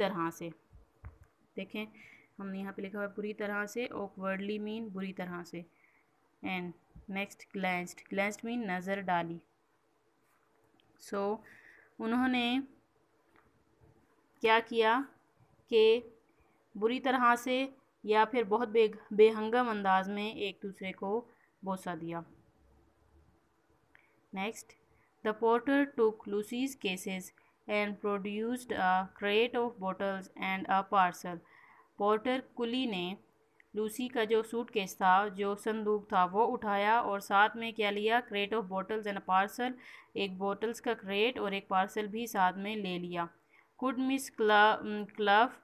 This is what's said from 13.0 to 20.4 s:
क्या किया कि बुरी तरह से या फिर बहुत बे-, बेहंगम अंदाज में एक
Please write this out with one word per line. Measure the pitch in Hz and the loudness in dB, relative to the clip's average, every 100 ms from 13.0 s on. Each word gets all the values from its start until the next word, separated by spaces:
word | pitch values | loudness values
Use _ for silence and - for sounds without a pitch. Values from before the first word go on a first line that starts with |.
| _ _ _ _ _ _ _ _ _ _ _ _ _ - | _ _ _ _ _ _ _ _ _ _ _ _ _ 0
क्या | 220 226 | 4 4
किया | 220 233 220 240 277 _ _ _ _ _ - | 4 2 4 4 0 _ _ _ _ _ 0
कि | 226 220 233 240 - _ _ _ _ _ 208 | 6 6 6 0 -20 _ _ _ _ _ -2
बुरी | 220 254 | 0 0
तरह | 262 254 240 240 | 0 4 4 4
से | 254 254 269 - _ _ 208 | 2 -2 -2 -6 _ _ 2
या | 214 214 | 4 4
फिर | 254 | 2
बहुत | 208 214 240 | 0 0 2
बे-, | 226 220 214 - | 4 4 2 -2
बेहंगम | 208 214 220 220 240 247 | 6 6 6 0 0 0
अंदाज | 208 196 190 190 | 0 2 2 2
में | 208 208 | -4 -6
एक | 170 | -6